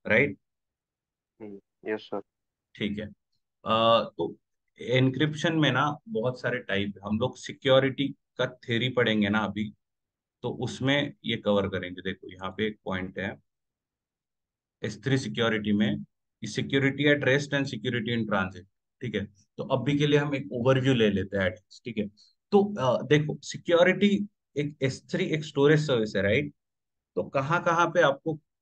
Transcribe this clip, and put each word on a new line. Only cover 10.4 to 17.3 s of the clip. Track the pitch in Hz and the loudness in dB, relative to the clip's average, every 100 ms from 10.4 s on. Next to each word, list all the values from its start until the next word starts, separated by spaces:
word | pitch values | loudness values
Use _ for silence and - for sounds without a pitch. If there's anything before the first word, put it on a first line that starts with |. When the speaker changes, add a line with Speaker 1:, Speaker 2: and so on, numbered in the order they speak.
Speaker 1:
तो | 123 | -10
उसमें | - 120 - 131 143 143 - | -6 -8 -4 0 0 -2 -8
ये | 110 113 | -6 -4
cover | 104 101 98 | 0 2 0
करेंगे। | 92 90 92 | -4 -8 -10
देखो | 95 92 - | -10 -10 -12
यहाँ | 90 95 | -12 -10
पे | 95 107 | -4 -4
एक | 107 | -4
point | 101 95 92 95 | -8 -6 -6 -8
है | 98 139 _ _ _ _ _ _ _ _ _ _ _ _ _ _ | -8 -10 _ _ _ _ _ _ _ _ _ _ _ _ _ _
S | 110 104 | -10 -6
three | 135 135 | 0 0
security | 107 120 113 110 107 | 0 0 0 0 0
में, | 104 104 104 - _ _ - | 2 2 -2 -8 _ _ -14
security | 117 - 110 135 135 135 147 | -8 -6 -2 0 0 2 2
at | 143 | 4
rest | 131 | 4